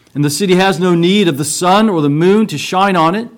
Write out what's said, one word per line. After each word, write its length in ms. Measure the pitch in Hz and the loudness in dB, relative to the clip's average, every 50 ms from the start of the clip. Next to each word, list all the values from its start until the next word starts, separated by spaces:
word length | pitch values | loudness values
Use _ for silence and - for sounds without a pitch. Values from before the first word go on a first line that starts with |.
| _ _ - | _ _ -4
And 100 | - 143 | -2 -2
the 60 | 147 | -2
city 240 | 147 - 208 185 180 | -2 -2 0 2 2
has 240 | 180 190 196 180 151 | 2 2 0 0 0
no 160 | 185 185 175 | 0 0 2
need 320 | 170 170 180 196 208 202 | 2 2 2 2 2 2
of 120 | 170 143 131 | 0 -2 -4
the 60 | 147 | -6
sun 440 | - - - 185 175 190 208 220 220 | -6 -6 -2 0 2 2 2 2 0
or 120 | 190 165 | 0 0
the 80 | 147 143 | 0 0
moon 380 | 143 156 170 185 202 220 220 | 0 0 2 2 2 2 0
to 100 | - 156 | -2 -4
shine 400 | 135 - - 180 185 196 202 185 | -10 -8 -4 -2 0 0 0 2
on 180 | 175 160 165 180 | 2 0 0 0
it, 120 | 220 240 233 - | -4 -8 -10 -16